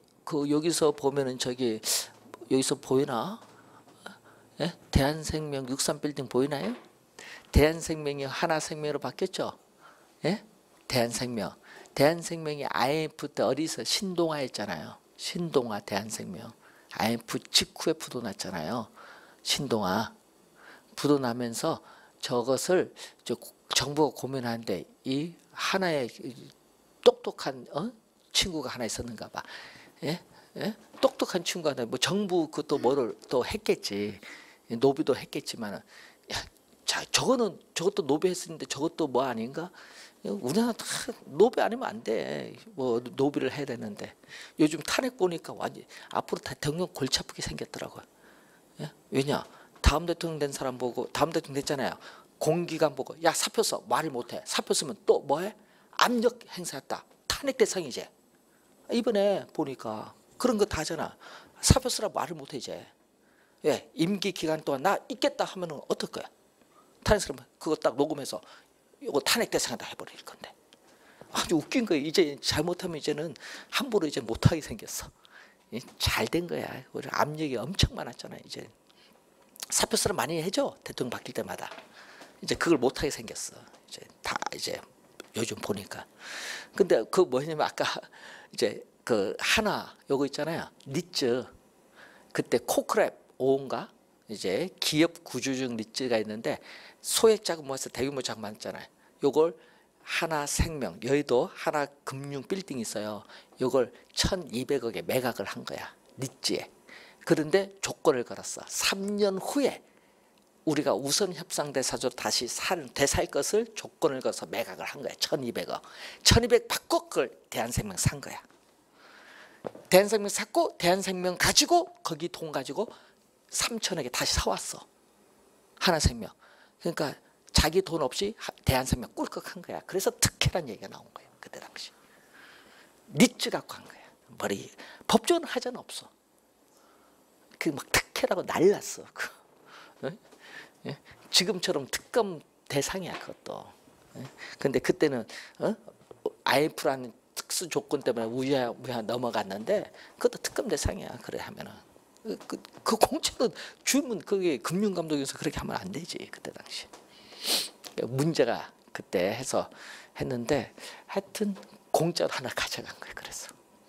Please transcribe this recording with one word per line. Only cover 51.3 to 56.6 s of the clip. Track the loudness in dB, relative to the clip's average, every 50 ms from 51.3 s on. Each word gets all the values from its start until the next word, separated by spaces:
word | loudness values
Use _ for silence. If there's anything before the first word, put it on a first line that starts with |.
대통령 | 2 -2 -2 -2 -6 -4
됐잖아요. | -2 -2 -2 0 0 -2 -4 -6 -12 -18 -20 -20 -20 _ _ -2
공기관 | 2 2 4 2 2 -2 0 2 2 2 2
보고, | -2 -8 -8 -8 2 2
"야, | 2
사표 | 2 4 -2 0 0 0 0
써." | 2 0 -4 0 2
말을 | 2 2 2 0
못 | -4 -6 -6 -6 -8
해. | -10 -8
사표 | -4 -4 -4 0 0 0
쓰면 | 0 0 -2 -6 -8 4
또 | 4 6 6
뭐 | 6 2 0 2
해? | 2 -4 -6 -10 -20 _ -20 _ _ _
압력 | -4 -2 0 2 2 4 2 2 0 0 -16 -14 -12
행사했다. | -10